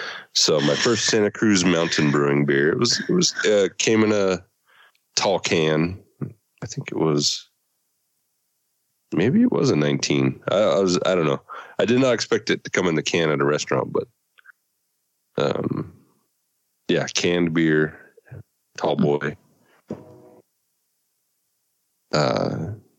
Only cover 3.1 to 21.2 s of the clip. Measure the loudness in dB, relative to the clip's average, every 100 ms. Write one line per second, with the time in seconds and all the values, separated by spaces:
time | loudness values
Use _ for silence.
3.1 | 0 0 0 0 2 2 0 0 2 2
4.1 | 2 0 -2 -6 _ _ _ -20 _ _
5.1 | -2 0 -2 0 0 2 0 -2 -4 -16
6.1 | -14 -14 -14 _ -16 -12 -12 -10 -2 0
7.1 | 0 -2 -4 -12 _ _ _ _ _ _
8.1 | _ _ _ _ _ _ _ _ _ -8
9.1 | -2 2 4 2 2 0 2 0 -2 0
10.1 | 0 0 -2 -2 0 2 2 2 0 0
11.1 | 0 0 -2 -6 -18 -16 -2 2 2 2
12.1 | 0 0 -2 -2 -6 -2 -2 0 0 0
13.1 | 0 0 0 0 0 -2 -4 -2 -4 -6
14.1 | _ _ _ -20 _ _ _ _ _ _
15.1 | _ _ -4 -2 -2 -4 -4 -8 -14 _
16.1 | _ _ _ _ _ _ _ -4 -4 -2
17.1 | -2 0 0 0 0 2 2 0 -4 -20
18.1 | _ _ -20 -20 _ _ -8 -4 0 0
19.1 | 0 -4 -10 _ _ _ _ -16 -16 -16
20.1 | -20 -20 -20 _ _ _ _ _ _ _
21.1 | _